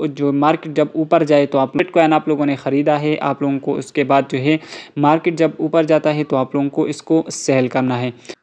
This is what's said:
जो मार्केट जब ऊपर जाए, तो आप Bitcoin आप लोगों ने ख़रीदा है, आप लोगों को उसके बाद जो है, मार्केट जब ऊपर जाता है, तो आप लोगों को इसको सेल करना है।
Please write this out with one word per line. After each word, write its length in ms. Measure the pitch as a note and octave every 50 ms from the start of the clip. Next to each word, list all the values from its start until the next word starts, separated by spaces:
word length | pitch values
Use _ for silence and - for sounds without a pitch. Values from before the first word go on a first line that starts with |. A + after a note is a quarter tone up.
| D3+ D3+
जो 240 | C3+ C#3+ C#3+ C#3+
मार्केट 420 | C#3 C#3+ D3 D3+ E3 D#3+ - D#3+ C#3+
जब 180 | D#3 D3+ - -
ऊपर 280 | E3 D#3 D#3 E3+ D#3+ D#3+
जाए, 220 | C#3+ D3 C#3+ C#3+
तो 120 | C#3 - C#3
आप 160 | C3+ B2+ -
Bitcoin 400 | F3 F3+ - - F3 D#3+ D#3 D#3
आप 160 | D3+ D3+ D#3+
लोगों 160 | D3+ C#3+ D3
ने 100 | C#3+ C#3
ख़रीदा 420 | C3 - C3+ C3+ C#3+ D3 D#3 D3 D3
है, 200 | D3 D3+ D3+ -
आप 240 | D3 C#3+ C#3 -
लोगों 180 | D3 C#3 C#3 C3+
को 140 | - C#3+ C#3+
उसके 300 | C#3+ C3 - - D3 C#3
बाद 240 | C3 C#3 C#3 C3 -
जो 60 | - C3
है, 220 | C3 D3 D#3 D#3+ - - - - - - _ C#3+
मार्केट 380 | C#3+ D3 D#3 E3 - F3+ E3
जब 220 | D#3 E3 D3+ D3+ -
ऊपर 260 | D#3+ D3+ - E3 D#3+
जाता 240 | D3+ D#3 D3+ D3 D#3
है, 140 | D3 D3+ D3+
तो 120 | D3 D3
आप 200 | C3 C3 B2+ -
लोगों 140 | C#3+ C#3 C#3+
को 180 | C#3 D#3+ D#3 C#3+
इसको 380 | D3 - - - D#3+ D#3+ D#3+ -
सेल 380 | - - - - C3+ C3 B2+ A#2+
करना 280 | - C3 B2+ B2+ B2+
है। 180 | A#2+ B2 B2 B2 - - - - -